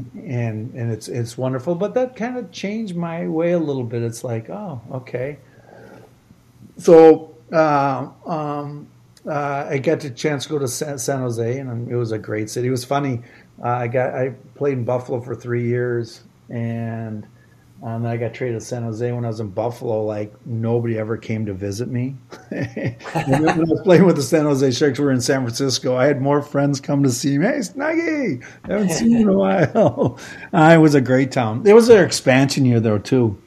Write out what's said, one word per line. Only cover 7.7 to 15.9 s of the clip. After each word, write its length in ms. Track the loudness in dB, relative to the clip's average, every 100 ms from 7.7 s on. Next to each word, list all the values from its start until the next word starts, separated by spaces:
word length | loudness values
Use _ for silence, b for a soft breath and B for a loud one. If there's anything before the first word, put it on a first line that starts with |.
| 2 0 -2 -8 -12 -8
um, 640 | -6 -6 -8 -10 -14 -18 _ _ _ -8
uh, 420 | -4 -4 -6 -4
I 80 | -4
got 220 | 0 -2
the 80 | -4
chance 340 | -4 -4 -4
to 60 | -4
go 100 | -4
to 80 | -4
San, 300 | -6 -8 -6
San 200 | -4 -2
Jose, 380 | -2 -4 -4 -4
and 300 | -6 -8 -6
it 60 | -4
was 160 | -4
a 60 | -6
great 300 | -6 -6 -6
city. 180 | -4 -4
It 40 |
was 140 | -4 -2
funny. 360 | -2 -2 -6 B B B -8
Uh, 40 | -4
I 180 | -4 -2
got, 260 | -2 -2
I 160 | -2 -6 -8 -16 -6
played 180 | -4
in 100 | -2 -2
Buffalo 340 | -4 -4 -8
for 140 | -8 -10
three 320 | -4 -4 -2
years, 540 | -2 -2